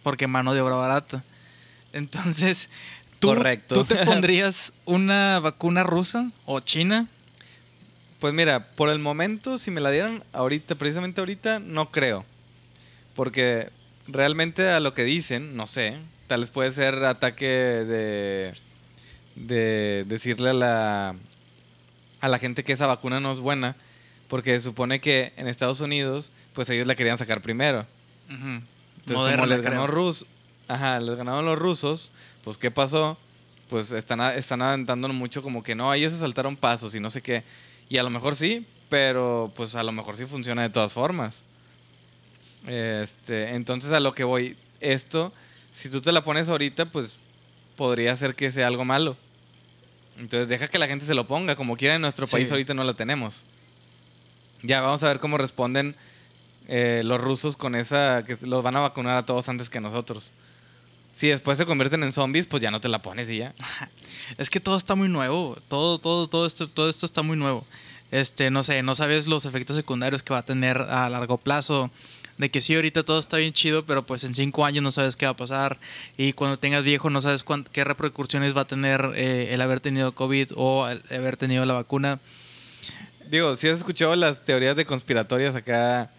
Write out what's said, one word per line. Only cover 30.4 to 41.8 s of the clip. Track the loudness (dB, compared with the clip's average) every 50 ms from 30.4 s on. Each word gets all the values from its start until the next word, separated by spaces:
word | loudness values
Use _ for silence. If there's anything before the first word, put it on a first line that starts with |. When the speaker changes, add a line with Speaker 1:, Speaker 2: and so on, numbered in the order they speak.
| _ _ _ _ -8
Speaker 2:
ajá, | -6 -4 0 0 0 0 0
les | -2 -4 -4
ganaron | -4 -4 -4 -2 -2 0
los | 0 0
rusos, | 2 2 0 0 0 0 -2 -2 -2 -6 -18 -20 -20 -20 -20 -20 -14 -12
pues | -12 -8
¿qué | -2 -2 0
pasó? | 2 2 0 2 4 2 2 2 -2 -8 _ _ -20 -20 -20 _ _ -20 -12 -4
Pues | -4 -4 -2 -2
están | -6 -8 -2 -2 0 2
a-, | 2 0 0
están | -2 -4 -4 -2 0
aventándonos | 0 0 0 0 -2 -2 -2 -2 -2 -4 -4
mucho | -4 -6 -6 -8 -8
como | -8 -8 -8 -8 -6
que | -6 -6
no, | -2 0 0 2
ellos | 2 0 0 -2
se | -2
saltaron | -4 -4 -2 -2 -4 -4 -2
pasos | 0 2 2 2 2 -4 -8 -8
y | -6
no | -8 -6
sé | -8 -8
qué. | -4 -2 -4 -4 -4 -8 -20 -20 -20 -20 -20 -20 -10 -2
Y | 0
a | 0 0
lo | 0
mejor | -4 -2 -2 -2 -2
sí, | 0 -2 -2 -2 -2 -6 -14 _ -20 _ _
pero | 2 4 4 4 2 2 0 0 0 0 -2 -4 -6
pues | -8 -10 -6 -4
a | -4 -4
lo | -4
mejor | -4 -6 -10 -10 -10
sí | -10 -12
funciona | -10 -10 -8 -6 -4 -2 -2
de | -2 0
todas | 2 0 0 0 0
formas. | -2 -2 -2 -2 -4 -6 -6 -8 -14 -20 _ -20 _ _ _ -20 _